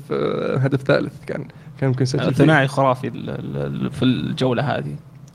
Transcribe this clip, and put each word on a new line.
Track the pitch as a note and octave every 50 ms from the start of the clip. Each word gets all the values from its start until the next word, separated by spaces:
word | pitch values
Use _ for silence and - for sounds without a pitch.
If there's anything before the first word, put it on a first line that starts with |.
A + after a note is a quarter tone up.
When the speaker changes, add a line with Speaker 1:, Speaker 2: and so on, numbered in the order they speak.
| - - D3
Speaker 1:
آه، | C#3 C#3+ - - - - - -
هدف | C3+ C3 C3+ C#3+ C3 C3
ثالث | C#3 D3 - D3 D3 - - -
كان، | - - - C3+ - - - - - - -
كان | C#3 C3+
ممكن | B2 B2+ C3+
يسجل | B2+ C#3 C#3 B2+ - C3
فيه. | - -
Speaker 2:
ثنائي | D#3+ D#3+ C#3+ C3+ C3+
خرافي | - C#3 C3+ C3 B2 - B2 A#2+
ال-، | - - - -
ال-، | C3+ C3+ - C#3+ C#3 C#3 - - - - C3
ال-، | B2+
في | - - B2+
الجولة | C3 A#2+ E2 - - - - C3+ C3 A#2+ A2 D3
هذه. | B2+ - - C#3+ - - - - - - - - - -